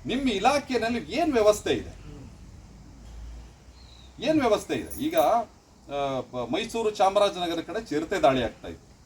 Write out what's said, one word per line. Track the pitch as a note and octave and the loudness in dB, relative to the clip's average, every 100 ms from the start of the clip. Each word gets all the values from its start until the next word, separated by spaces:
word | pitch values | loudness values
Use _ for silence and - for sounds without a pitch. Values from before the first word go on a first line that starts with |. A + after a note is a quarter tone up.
| D#3+ | -6
ನಿಮ್ಮ | B3 C4 | -2 0
ಇಲಾಖೆನಲ್ಲಿ | G3 A#3+ D4 C4+ A#3+ A3+ A#3+ D#3 | 2 4 4 0 -2 0 -2 -4
ಏನ್ | B3 E4 | -2 2
ವ್ಯವಸ್ಥೆ | A#3+ G#3 G#3 - | 4 4 4 0
ಇದೆ? | C3 - - - - - - - - - - - - - - - - - - - - - - - - C4 | -4 -4 -14 -18 -18 -18 -20 -20 -20 -20 -20 -20 -20 -18 -16 -16 -16 -18 -20 -20 -20 -20 -20 -20 -4 2
ಏನ್ | D#4 | 2
ವ್ಯವಸ್ಥೆ | B3 C4 - A#2 | 4 2 0 -6
ಇದೆ? | - - | -6 -6
ಈಗ, | D3+ E3 | 0 4
ಆ, | D3+ A#3 G#3+ - _ - - C#3+ C#3 C3 | 4 2 -2 -12 _ -20 -10 -4 -4 -4
ಬ-, | B2 B2 A#2+ | -6 -8 -4
ಮೈಸೂರು, | E4+ A3+ A3+ G#3+ | -4 -2 -2 -2
ಚಾಮರಾಜನಗರ | G#3 F#3+ G#3 G3+ F3+ F3 E3 | 2 4 4 2 2 -4 -4
ಕಡೆ | D#3+ E3 C3+ | -6 -8 -4
ಚಿರತೆ | D3 D#3+ E3 | -4 -2 4
ದಾಳಿ | D3 C3 | 4 4
ಆಗ್ತಾ | A#2+ - F#2 | -2 -6 -14
ಇದೆ, | D#2+ - - | -16 -18 -20